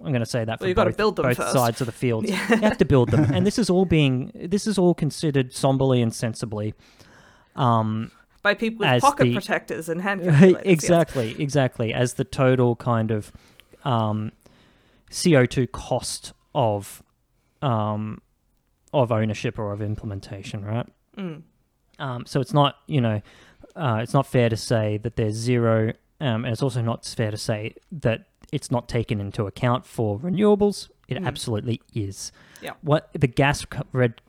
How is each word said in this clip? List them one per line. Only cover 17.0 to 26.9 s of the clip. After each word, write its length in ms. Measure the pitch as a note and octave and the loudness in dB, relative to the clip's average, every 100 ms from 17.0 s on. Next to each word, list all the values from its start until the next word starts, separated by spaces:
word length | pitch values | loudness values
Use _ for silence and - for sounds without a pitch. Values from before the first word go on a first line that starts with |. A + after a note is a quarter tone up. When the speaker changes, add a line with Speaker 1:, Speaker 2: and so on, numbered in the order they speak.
| _ _ _ _ _ _ | _ _ _ _ _ _
Speaker 1:
um, 580 | C#3+ A2+ G#2 G#2+ G#2+ A#2 - _ _ _ _ _ _ | -2 0 -2 -4 -6 -12 -18 _ _ _ _ _ _
of 180 | D3+ A#2+ | 0 0
ownership 460 | A2 A2 G#2 B2 A2+ | 0 -2 -2 -6 -6
or 140 | G#2 | -6
of 80 | G2+ | -6
implementation, 840 | G#2 G#2+ A2 G2 - G2 - G#2+ | -6 -6 -8 -10 -12 -14 -12 -10
right? 220 | G2+ A2+ - _ _ - | -6 -6 -8 _ _ -12
Speaker 2:
Mm. 260 | F#3 D#3 - _ _ _ _ - | -12 -12 -18 _ _ _ _ -12
Speaker 1:
Um, 280 | B2 B2 B2+ | -8 -8 -4
so 140 | C#3+ | -2
it's 120 | B2+ | 2
not, 240 | D3+ C#3 - - | 4 2 0 -4
you 140 | D3+ | 0
know, 220 | A#2 G#2 - - - _ - - | 2 0 -6 -18 -20 _ -20 -6
uh, 220 | C#3+ A2 | -2 -2
it's 100 | A#2 | 0
not 120 | C#3 C3+ | 0 2
fair 220 | C3 A#2 | 2 2
to 80 | A2+ | 0
say 420 | - A#2 G#2+ G#2 | -2 0 0 -2
that 180 | A#2 A#2 | -4 -4
there's 180 | A2 | -4
zero, 580 | A2 A#2 B2 A#2 A2+ A2 - _ - | -2 0 2 4 2 0 -4 _ -6
um, 240 | D3 A2 | -4 -2
and 80 | B2 | -2
it's 100 | A2 | -2
also 180 | C3+ B2 | -2 -2
not 240 | A#2 | -4